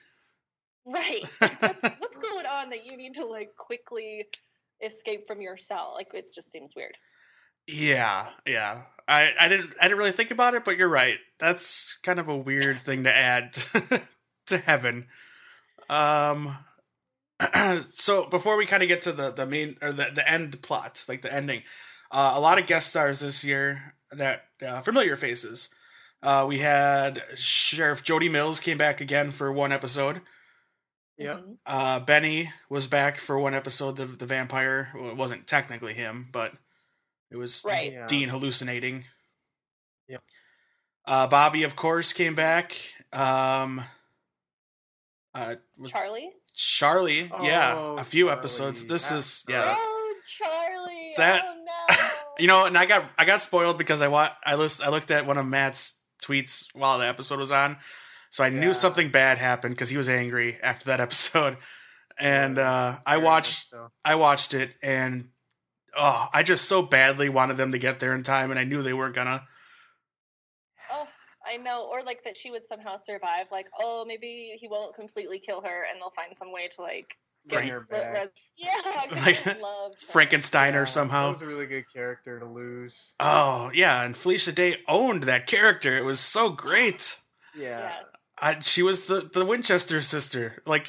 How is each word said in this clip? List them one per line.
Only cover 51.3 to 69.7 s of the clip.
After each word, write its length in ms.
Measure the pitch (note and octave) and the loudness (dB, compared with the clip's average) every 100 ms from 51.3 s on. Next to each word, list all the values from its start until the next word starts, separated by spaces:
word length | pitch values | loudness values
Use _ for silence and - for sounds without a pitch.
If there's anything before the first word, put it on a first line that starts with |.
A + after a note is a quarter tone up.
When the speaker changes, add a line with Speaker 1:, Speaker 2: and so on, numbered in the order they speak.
| F#4 | 4
Speaker 1:
Oh, 200 | F#4 E4+ | 0 -10
no. 320 | E4+ E4+ E4+ - - - - | -10 -4 4 4 4 -4 -10
Speaker 2:
<laughs> 100 | - | 2
you 80 | F3 | 8
know, 180 | F#3+ | 8
and 140 | F#3+ F3 | 8 6
I 80 | F#3 | 6
got, 180 | G3+ D3 - | 4 4 2
I 60 | |
got 180 | D#3+ G3+ | 4 4
spoiled 340 | - F3+ E3+ E3 | 2 2 2 0
because 240 | D#3 D3+ | 0 2
I 80 | C#3+ | 4
wa-, 200 | D3 D3+ - D3+ | 4 2 0 -2
I 80 | |
list-, 280 | D3 D#3 - | 0 2 0
I 60 | C#3+ | 0
looked 220 | D3+ D3 | -2 0
at 160 | D3 C#3 | 0 2
one 100 | C#3 | -2
of 80 | C3+ | 0
Matt's 540 | C3+ C3+ C3+ - - _ _ | 0 0 -2 -8 -10 _ _
tweets 440 | - C#3 C3 - - | -4 -2 0 -4 -4
while 240 | C3+ C3+ B2+ | -2 0 2
the 80 | B2 | 0
episode 300 | B2 C3 C#3 | -2 -6 -4
was 100 | C#3 | 0
on, 260 | C#3 C#3+ C#3+ - - - - _ | 2 2 -2 -16 -20 -20 -20 _
so 140 | - | 0
I 40 | C3 | 0
knew 180 | C3+ E3+ | 2 2
Speaker 3:
Yeah. 40 | |
Speaker 2:
something 380 | F#3 F#3 E3+ D#3 | 4 2 2 4
bad 280 | C3+ C3 B2 | 6 6 4
happened 380 | B2+ B2 B2 B2 | 0 0 -4 -4
'cause 120 | A#2+ | -4
he 60 | C#3 | -2
was 120 | C3 | 0
angry 480 | B2+ A#2+ B2 A#2 A2+ | 0 0 -2 -4 -2
after 240 | B2+ B2 C3 | -4 -4 -2
that 140 | B2+ | 0
<laughs> 0 | |
episode. 560 | A#2+ - - E3 C#3+ C3 - - - _ _ - | 0 2 2 2 0 -4 -16 -20 -20 _ _ -2
And, 400 | C#3+ C#3 C#3 C3+ | 2 4 2 2
Speaker 3:
Yeah, 140 | C3 | 2
Speaker 2:
uh, 260 | B2+ B2 B2+ | 2 0 -2
I 80 | C#3 | 0
Speaker 3:
very 80 | D#3 | 4
much 20 | D#3+ | 6
Speaker 2:
watched, 440 | D#3+ D#3 - - | 6 4 -4 -8
Speaker 3:
so. 200 | A#2+ A#2 _ | -18 -20 _
Speaker 2:
I 100 | D3+ | 0
watched 400 | D#3 D3 C#3 - | 6 6 4 0
it, 160 | C3+ B2+ - | -4 -4 -6
and, 500 | C#3 C3 B2+ B2+ B2 _ _ _ _ _ _ D3 | -2 0 0 -4 -10 _ _ _ _ _ _ 2
oh, 300 | C#3+ A#2 - | 2 2 2
I 120 | D3 | 2
just 240 | E3 E3 - | 4 2 4
so 140 | F#3+ | 2
badly 460 | - C3+ C3+ C#3 C#3+ | 4 6 6 4 0
wanted 280 | C3 C3 C3 | 2 2 2
them 160 | C3+ | -2
to 60 | B2+ | 0
get 200 | C3 C3 | -2 -2
there 160 | B2+ | -2
in 80 | C3 | -2
time, 280 | C3 C3+ C3 | 0 0 0
and 100 | B2+ | -2
I 40 | |
knew 160 | B2+ C#3+ | -2 -4
they 120 | C3+ | -2
weren't 200 | C3 C3 B2 | -4 -4 -2
gonna. 300 | B2+ C3 - _ _ | -4 -4 -8 _ _